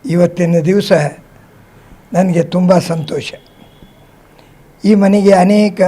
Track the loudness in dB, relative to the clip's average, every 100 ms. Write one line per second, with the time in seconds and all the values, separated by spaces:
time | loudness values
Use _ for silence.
0 | -4 0 0 0 -2 0 0 -2 0 0
1 | 0 -8 -20 -20 -20 -20 -20 -20 -20 -20
2 | _ -2 0 -2 -2 -2 2 0 0 -8
3 | -6 -10 -10 -18 _ -20 -20 _ -20 _
4 | -20 _ _ -20 -20 -20 -20 _ 0 2
5 | 2 2 4 4 4 2 0 0